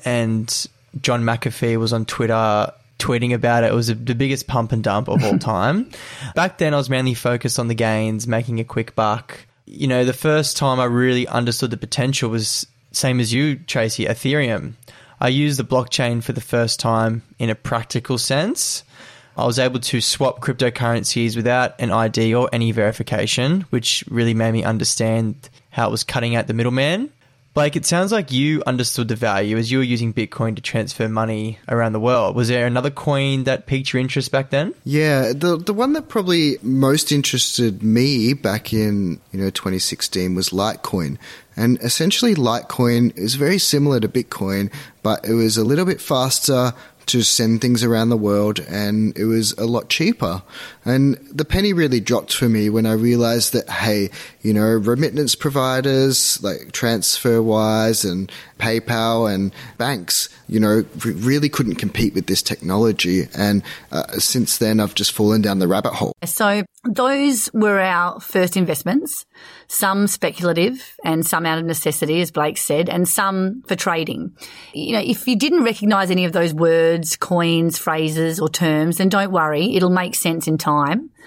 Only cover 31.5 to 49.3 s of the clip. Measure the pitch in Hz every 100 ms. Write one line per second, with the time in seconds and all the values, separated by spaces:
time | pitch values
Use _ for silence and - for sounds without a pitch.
31.5 | 110 - 117 113 107 117 123 95 120 117
32.5 | 123 120 120 139 139 151 139 139 135 131
33.5 | 131 - 135 135 127 131 143 131 135 135
34.5 | 139 175 - 135 147 156 139 120 139 175
35.5 | 170 180 208 262 302 302 226 185 170 151
36.5 | - 113 135 135 147 - 143 135 127 -
37.5 | - 117 95 110 113 139 131 113 143 101
38.5 | 107 - 110 107 101 92 - _ 95 98
39.5 | - 98 92 - - - 95 92 90 92
40.5 | 92 107 - - 95 76 71 - - -
41.5 | - 117 127 120 - 165 - 240 170 120
42.5 | 117 - - 120 117 120 - 104 131 143
43.5 | 190 - 147 143 127 107 127 117 - 98
44.5 | 98 101 - - _ 107 104 107 117 113
45.5 | 110 110 147 185 - - 135 131 - -
46.5 | 127 123 - - _ - 123 110 - 113
47.5 | 113 123 120 117 113 113 113 104 101 104
48.5 | 104 - 98 104 107 107 - 110